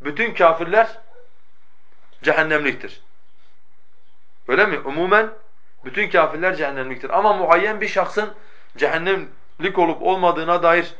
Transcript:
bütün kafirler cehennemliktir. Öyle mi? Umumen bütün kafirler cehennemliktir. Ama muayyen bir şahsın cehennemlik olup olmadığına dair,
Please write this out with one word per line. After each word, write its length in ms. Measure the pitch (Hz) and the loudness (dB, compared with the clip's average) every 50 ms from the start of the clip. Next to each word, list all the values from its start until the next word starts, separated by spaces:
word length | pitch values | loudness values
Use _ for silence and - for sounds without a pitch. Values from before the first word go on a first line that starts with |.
bütün 320 | 131 143 143 - 233 226 - | -6 -4 -2 -2 -2 -2 4
kafirler 640 | - 175 160 - 165 170 165 196 220 220 - - - - - - - - - - - - - - - - - - - - - - - - - - - - | 6 6 6 6 4 0 2 4 4 4 4 0 -10 -12 -12 -12 -12 -10 -10 -10 -10 -10 -10 -10 -10 -10 -10 -10 -10 -10 -10 -10 -10 -10 -10 -10 -2 0
cehennemliktir. 760 | 151 151 160 156 156 156 151 147 135 117 - - - - - - - - - - - - - - - - - - - - - - - - - - - - - - - - - - | 2 2 2 2 2 2 2 2 0 -2 -2 -6 -8 -10 -10 -10 -10 -10 -10 -10 -10 -10 -10 -10 -10 -10 -10 -10 -10 -10 -10 -10 -10 -10 -10 -10 -10 -10 -10 -10 -10 -10 -8 -4
Öyle 180 | - 131 170 214 | 0 4 4 4
mi? 140 | 202 156 131 | 4 2 -2
Umumen 500 | - 135 143 160 180 185 202 220 220 220 - - - - - - - - - - - | -4 -4 -2 0 2 4 4 4 4 2 -2 -10 -10 -12 -12 -10 -10 -10 -10 -10 -10
bütün 240 | 131 - 196 208 - | -6 -4 -2 0 2
kafirler 460 | 185 170 156 - 156 156 175 185 165 | 4 4 4 4 2 0 0 0 0
cehennemliktir. 540 | 151 151 139 139 135 131 131 127 131 135 135 | 0 -2 -2 -2 -4 -4 -6 -6 -6 -4 -2
Ama 240 | - 185 208 214 202 | 2 2 4 4 4
muayyen 480 | 190 175 160 170 180 202 214 214 196 | 4 4 4 4 4 4 2 -2 -2
bir 60 | 214 | -4
şahsın 460 | 202 - 190 175 - - 208 208 208 - - - - - - - - - | -2 0 0 0 0 0 -2 -2 -2 -4 -10 -12 -12 -12 -12 -12 -10 -4
cehennemlik 1000 | - 143 135 156 165 170 185 190 180 147 - - - - - - - 160 190 175 | 0 0 2 2 2 2 2 0 0 -2 -6 -10 -10 -10 -10 -6 -4 -4 0 2
olup 240 | 185 170 165 160 - | 4 4 4 2 2
olmadığına 640 | - 180 190 190 180 175 170 156 160 170 175 170 170 | 2 0 2 4 4 4 4 2 2 2 2 4 6
dair, 300 | 165 170 175 165 - - | 6 6 6 4 0 -4